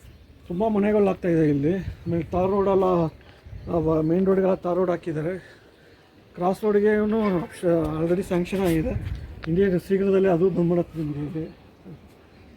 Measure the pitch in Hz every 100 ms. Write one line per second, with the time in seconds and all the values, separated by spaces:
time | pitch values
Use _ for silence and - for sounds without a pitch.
0 | - - - - - 180 220 208 208 214
1 | 196 180 180 165 151 143 147 190 160 -
2 | 170 170 160 180 190 202 196 190 185 180
3 | 160 - - - - - - 175 156 160
4 | 156 180 190 190 185 190 175 175 180 170
5 | 175 156 156 92 - - - - - -
6 | - - - - 175 190 214 202 214 214
7 | 214 226 208 180 - - 175 170 151 156
8 | 165 180 185 175 175 190 185 160 156 -
9 | - - - - 160 170 202 175 - 190
10 | 196 190 190 165 190 175 170 175 165 160
11 | 147 143 147 160 165 - - - 190 151
12 | - - - - -